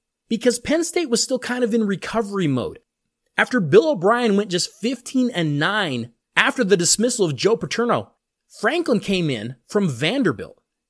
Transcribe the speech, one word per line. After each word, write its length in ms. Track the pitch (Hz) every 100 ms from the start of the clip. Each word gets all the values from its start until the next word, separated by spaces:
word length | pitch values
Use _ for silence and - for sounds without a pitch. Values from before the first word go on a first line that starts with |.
| _ _ _
because 320 | 226 247 233
Penn 240 | - 311
State 260 | 330 359 302
was 120 | 233
still 180 | - 254
kind 240 | - 247
of 100 | 240
in 100 | 226
recovery 640 | 208 190 - 220 202 196 160
mode. 320 | 127 82 - _ _ _ _ _ -
After 220 | 220 247
Bill 320 | 156 180 311
O'Brien 460 | 247 180 240 240 196
went 160 | 208
just 200 | 175 -
fifteen 560 | - 233 269 - 254 247
and 280 | 180 160 143
nine 540 | 165 208 180 123 113 _ _ -
after 260 | 226 247
the 140 | 196 190
dismissal 500 | 175 - 240 240 175
of 80 |
Joe 220 | 127 180 226
Paterno, 560 | 151 - 233 143 101 _ _ _ _ -
Franklin 400 | 214 330 330 214
came 280 | - 190 160
in 280 | 117 110 135 -
from 220 | 208 190
Vanderbilt. 720 | 113 156 262 196 101 82 - _ _ _